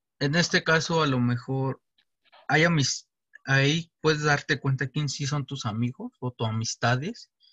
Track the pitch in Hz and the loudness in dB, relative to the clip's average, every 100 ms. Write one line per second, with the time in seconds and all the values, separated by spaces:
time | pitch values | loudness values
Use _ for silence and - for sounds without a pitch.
0 | _ _ 143 165 165 175 - 160 160 165 | _ _ 0 0 2 0 2 0 2 0
1 | 147 127 120 120 - 135 135 - _ _ | 2 2 0 -2 -4 -4 -4 -6 _ _
2 | _ _ _ - - 151 170 160 127 - | _ _ _ -16 0 2 4 4 0 -4
3 | - _ _ _ - 135 139 165 165 _ | -12 _ _ _ 0 2 4 0 -4 _
4 | 156 151 151 143 - 147 139 131 135 151 | 0 2 2 0 0 -2 0 -2 -2 -4
5 | 143 - 139 147 135 139 117 110 123 127 | -4 -4 -4 -4 -4 -6 -4 -2 -2 -4
6 | 247 - 127 - 113 110 113 - 120 123 | -14 -8 -8 -4 -4 -2 -4 -2 0 0
7 | 170 233 - _ _ | -2 -10 -18 _ _